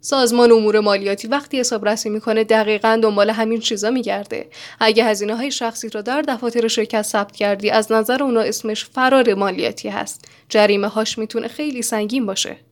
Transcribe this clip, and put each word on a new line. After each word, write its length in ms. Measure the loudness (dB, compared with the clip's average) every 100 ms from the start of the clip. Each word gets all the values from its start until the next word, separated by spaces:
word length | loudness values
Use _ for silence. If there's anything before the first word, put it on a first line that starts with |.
سازمان 500 | -2 0 2 6 6
امور 280 | 8 6 2
مالیاتی 480 | 2 0 0 -4 -4
وقتی 320 | -6 -4 -4
حساب 280 | -2 -2 -2
رسی 220 | -2 -2
می‌کنه 340 | -6 -2 0
دقیقاً 560 | 4 2 2 0 2 2
دنبال 260 | 2 4 2
همین 300 | 2 -2 -2
چیزا 320 | -2 -2 -2
می‌گرده. 560 | -2 -2 -6 -6 -10 -10 -16 -20 0
اگه 260 | 2 4 4
هزینه‌های 460 | 2 -2 -4 -4
شخصی 380 | -4 -6 -6 -10
رو 120 | -8
در 200 | -4 -4
دفاتر 460 | -2 -4 -4 -2 -2
شرکت 340 | 0 -2 -2
ثبت 340 | -2 -2 -4 -2
کردی، 340 | -2 0 2
از 220 | 0 2
نظر 320 | 0 2 0
اونا 180 | 0 0
اسمش 440 | 0 -4 -6 -8 -8
فرار 480 | -2 2 4 4
مالیاتی 560 | 2 0 -2 -4 -4 -8
هست. 360 | -8 -8 -12 -18 -20 _
جریمه 380 | 2 4 4 0
هاش 300 | -2 -4 -4
می‌تونه 300 | -6 -6 -8
خیلی 340 | -6 -8 -6
سنگین 440 | -4 -4 -2 -2 -4
باشه. 320 | -4 -6 -8 _